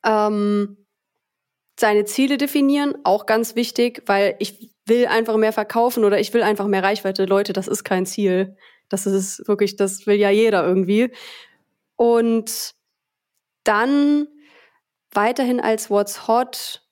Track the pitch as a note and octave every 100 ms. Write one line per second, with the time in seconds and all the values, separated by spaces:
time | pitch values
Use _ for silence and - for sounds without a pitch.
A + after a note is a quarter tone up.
0 | A#3 G#3+ G#3 G#3 G#3 G#3 G3+ G3+ _ _
1 | _ _ _ _ _ _ _ - A3 G#3
2 | G#3 - C4+ C#4 C#4+ D4 C#4 C#4+ C#4+ C#4
3 | - G#3 - A3 A#3 - A#3 - A#3+ A#3+
4 | - G3 G3+ - F#3+ - - _ - A#3
5 | A#3+ A3+ A3+ A3 A3 G#3+ G#3 A#3 A#3+ A#3+
6 | G#3 G3+ G#3+ A#3+ G#3 G#3 G3+ F#3+ F#3+ G#3+
7 | F#3+ F#3+ F#3+ G3 G#3 F#3+ F#3 G#3+ - F#3
8 | F#3 - G3 F#3 F#3+ - - _ _ F#3+
9 | G3 G3 F#3+ - - G3+ G3+ G3+ G3 G3
10 | - G3+ G3+ G3+ A3+ G3 D#3+ F#3 F3+ G#3
11 | B3 - - - - _ _ _ _ -
12 | A#3 A#3 A#3 A3+ A3 - - _ _ _
13 | _ _ _ _ _ _ - G#3 B3 C#4+
14 | C#4+ D4 D4 _ _ _ _ _ _ _
15 | _ G3+ G#3+ B3 B3 B3 - A3 - G3+
16 | G3+ - - A#3 B3 - - - _